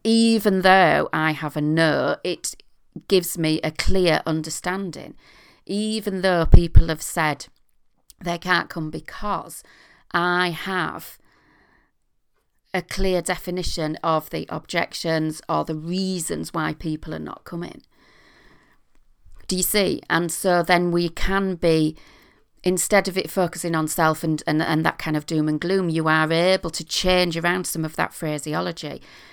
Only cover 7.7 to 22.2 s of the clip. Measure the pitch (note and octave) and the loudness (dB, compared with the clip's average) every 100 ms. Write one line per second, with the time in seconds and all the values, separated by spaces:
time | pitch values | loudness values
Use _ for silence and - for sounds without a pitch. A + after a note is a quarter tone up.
7.7 | _ _ _ _ - F3 E3+ F#3 F3+ - | _ _ _ _ -12 -8 -6 0 0 0
8.7 | - D#3 D#3 - - G#3 F3+ - - - | -6 -6 -8 -12 -8 -4 -4 -6 -16 -20
9.7 | - - _ _ F3 F3 F3+ F3+ E3 - | -20 -20 _ _ -2 0 0 0 -2 -6
10.7 | F#3 D#3 - - - _ _ _ _ _ | -4 -4 -6 -14 -20 _ _ _ _ _
11.7 | _ _ _ _ _ _ _ _ _ _ | _ _ _ _ _ _ _ _ _ _
12.7 | F#3 E3+ - G3 F3+ E3+ F3+ - F3+ F3 | -8 -6 -2 0 0 -2 -6 -4 -4 -4
13.7 | - D#3 D#3 E3 D#3+ D3+ D#3+ E3 D#3+ - | -4 -4 -4 -2 -2 -2 -10 -8 -10 -6
14.7 | F3 E3 - E3 D#3+ D#3 D#3 - D3+ D#3 | -4 -4 -6 -2 -2 -2 -6 -4 -4 -2
15.7 | D#3 D#3+ F#3 F#3+ F#3 D#3+ D#3 D#3+ E3 D#3 | -6 -4 -4 -2 -4 -4 -6 -6 -4 -4
16.7 | D#3+ E3 D#3 D#3 D#3+ D#3 - - E3+ E3+ | -4 -6 -6 -8 -12 -12 -14 -12 -10 -10
17.7 | - _ _ _ _ _ _ _ _ _ | -14 _ _ _ _ _ _ _ _ _
18.7 | _ _ - _ _ - - - F#3 F#3 | _ _ -20 _ _ -20 -20 -6 -2 0
19.7 | G#3 F#3+ - - E3 E3+ - F#3+ F3 E3+ | 2 0 -2 0 0 0 -2 2 2 4
20.7 | F3 F3 E3+ E3+ - - G3 G3 F3+ E3+ | 2 4 0 0 0 0 2 0 0 2
21.7 | D#3+ D#3 D#3 - - | 4 2 -2 -20 -20